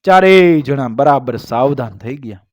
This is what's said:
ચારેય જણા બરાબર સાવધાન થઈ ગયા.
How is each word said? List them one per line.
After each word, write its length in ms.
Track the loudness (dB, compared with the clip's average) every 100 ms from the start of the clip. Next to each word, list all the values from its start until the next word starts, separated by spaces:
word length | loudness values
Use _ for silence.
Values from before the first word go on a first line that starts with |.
ચારેય 560 | 2 2 6 4 4 0
જણા 280 | -2 -6 -6
બરાબર 480 | -2 0 0 -4 -10
સાવધાન 640 | -8 -2 -2 -2 -10 -12
થઈ 180 | -14 -14
ગયા. 320 | -16 -20 _